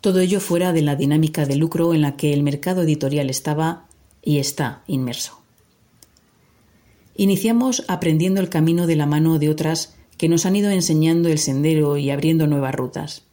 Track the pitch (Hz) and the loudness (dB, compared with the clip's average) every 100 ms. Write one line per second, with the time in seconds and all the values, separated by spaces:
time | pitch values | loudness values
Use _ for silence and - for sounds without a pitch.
0 | 208 185 185 196 - 175 185 165 147 143 | 2 2 2 0 0 0 2 2 0 0
1 | 143 151 156 156 143 143 160 165 170 160 | 2 2 2 0 0 0 0 0 0 2
2 | 147 139 151 143 147 143 180 185 165 151 | 0 0 -2 0 0 -2 -4 -2 0 0
3 | 135 147 135 131 - 151 160 175 _ _ | -2 -2 -4 -4 -4 -2 -2 -4 _ _
4 | _ _ - 147 139 - 131 - - 143 | _ _ -2 0 -2 -4 -6 -8 -8 -6
5 | 127 120 - - _ _ _ _ _ _ | -6 -8 -12 -14 _ _ _ _ _ _
6 | _ _ _ _ _ _ _ _ _ _ | _ _ _ _ _ _ _ _ _ _
7 | _ - 202 190 220 233 262 240 - 180 | _ -2 0 2 2 2 0 -2 -4 -2
8 | 170 156 180 190 180 170 160 170 170 160 | 0 0 2 0 0 0 2 2 2 0
9 | 147 151 160 160 147 156 151 165 - - | 2 2 2 2 0 0 -2 -4 -6 -16
10 | - _ 165 165 190 196 202 190 170 156 | -20 _ 0 0 2 0 2 0 0 2
11 | 160 165 170 151 151 135 151 156 147 147 | 2 2 2 0 0 0 2 2 2 0
12 | 139 143 156 160 151 143 135 127 127 - | -2 0 2 2 2 0 -2 -4 -6 -6
13 | 151 - _ | -10 -12 _